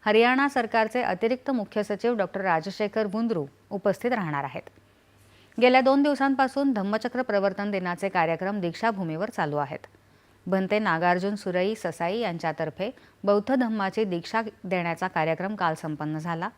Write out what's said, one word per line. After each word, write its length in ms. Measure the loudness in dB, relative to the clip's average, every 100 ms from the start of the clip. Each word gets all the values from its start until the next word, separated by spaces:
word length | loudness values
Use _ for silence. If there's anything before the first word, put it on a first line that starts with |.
| 4
हरियाणा 420 | 6 6 4 2
सरकारचे 540 | 0 0 0 2 0
अतिरिक्त 500 | -2 0 0 -2 -2
मुख्य 320 | -4 -2 -4
सचिव 320 | -2 -2 -2 0
डॉक्टर 260 | -2 -2
राजशेखर 680 | 0 0 0 -4 -2 0 -2
बुंद्रू 380 | -2 -2 -2 -4 _ _
उपस्थित 420 | -4 -2 0 -2
राहणार 320 | -2 -2 -4
आहेत. 180 | -4 -8 -14 -20 _ _ _ _ _ -20 -16 4
गेल्या 200 | 6 8
दोन 220 | 6 6
दिवसांपासून 720 | 4 4 2 2 2 2 0
धम्मचक्र 480 | 2 0 -2 -2 -4
प्रवर्तन 500 | 0 2 2 0 -4
दिनाचे 380 | -2 -2 -4 -2
कार्यक्रम 500 | 0 2 0 -2 -2
दीक्षाभूमीवर 680 | -4 0 -2 -2 -4 -4 -6
चालू 260 | -2 -2 -2
आहेत. 240 | -4 -8 -14 _ _ _ _ _ -2
भंते 320 | -2 2 0
नागार्जुन 560 | 2 2 4 2 0 -4
सुरई 400 | -4 0 0 -2
ससाई 420 | -6 -4 -4 -2
यांच्यातर्फे 760 | -4 -4 -4 -4 -6 -4 -8 -8 -20 _
बौद्ध 320 | 2 2 2 0
धम्माची 480 | 0 0 -2 -2
दीक्षा 380 | -2 -2 -2 -4 -4 -10
देण्याचा 440 | -4 -2 -2 -2 -2
कार्यक्रम 480 | 0 0 0 -4 -2
काल 180 | -2
संपन्न 440 | -2 -6 -6 -6 -4
झाला. 320 | -4 -4 -6